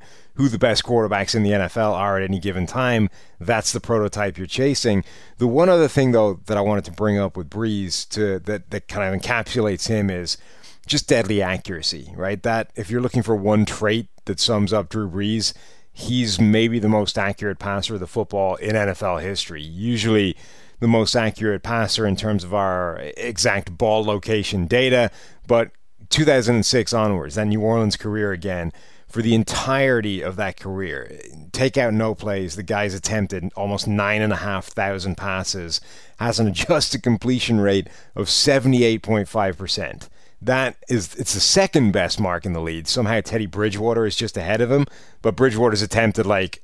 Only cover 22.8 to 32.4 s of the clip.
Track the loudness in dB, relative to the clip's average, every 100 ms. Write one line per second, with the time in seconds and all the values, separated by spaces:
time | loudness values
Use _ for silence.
22.8 | -2 -6 -10 -8 -6 0 0 0 -2 -2
23.8 | 2 2 2 -2 0 -2 0 -2 2 2
24.8 | 4 4 2 -2 -16 -16 2 2 2 -6
25.8 | -20 -20 -4 2 4 4 4 2 4 2
26.8 | 2 2 2 0 -2 -2 0 0 2 2
27.8 | 2 -2 -4 -2 -2 -2 -4 -4 -4 -8
28.8 | -14 -20 -8 -2 2 4 2 -2 -2 2
29.8 | 4 2 0 -4 -6 -4 -6 -6 -8 -6
30.8 | -6 -8 -10 -14 -18 -18 -10 -2 0 2
31.8 | 2 2 0 -2 -4 -4